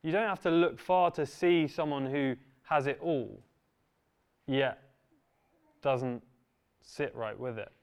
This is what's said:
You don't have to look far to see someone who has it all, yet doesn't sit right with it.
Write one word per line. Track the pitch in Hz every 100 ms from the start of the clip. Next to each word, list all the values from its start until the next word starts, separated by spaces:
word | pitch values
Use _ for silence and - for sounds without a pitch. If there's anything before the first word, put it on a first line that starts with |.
You | 160
don't | 185 220
have | 185
to | 175
look | 165 170 117
far | - 185 175
to | -
see | 147 - 180 170 151
someone | - 151 143
who | 131 143 135 123 - _
has | - 151 139
it | -
all, | 165 147 113 - _ _ _ _ _ _ _ _ _ _ -
yet | 131 135 - _ _ _ _ _ _ _ _ _ _
doesn't | 143 127 127 120 _ _ _ _ _ _
sit | - - 139
right | 120 113 107
with | 127 110
it. | - _